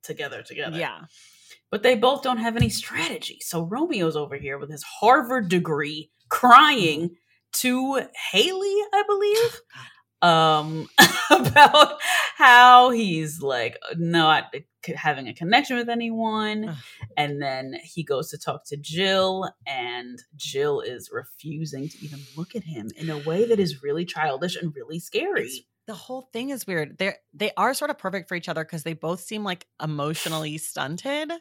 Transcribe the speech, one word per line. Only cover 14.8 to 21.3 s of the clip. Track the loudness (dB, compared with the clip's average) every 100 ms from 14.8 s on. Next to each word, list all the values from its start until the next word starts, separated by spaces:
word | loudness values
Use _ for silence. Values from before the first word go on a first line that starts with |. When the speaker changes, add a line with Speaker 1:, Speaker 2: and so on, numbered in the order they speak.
| -12
Speaker 1:
c-, |
having | -4 -2 -4 -8
a |
connection | -8 2 2 2 -6
with | -4
anyone. | -4 -4 -4 -4 -2 -4 -6 -8
Speaker 2:
Ugh. | -10 -14 -18 -10 -4
Speaker 1:
And | -4 -4
then | -6 -8 -10 -14
he | -14 -12
goes | -4 -4 -6
to | -10
talk | -10 -10 -12
to | -14
Jill, | -10 -4 0 2 0 -2 -8 _ -12
and | -10 -8 -10 -12 -18 -20 -16
Jill | -10 -4 -2 -2
is | -6 -12 -12
refusing | -12 -12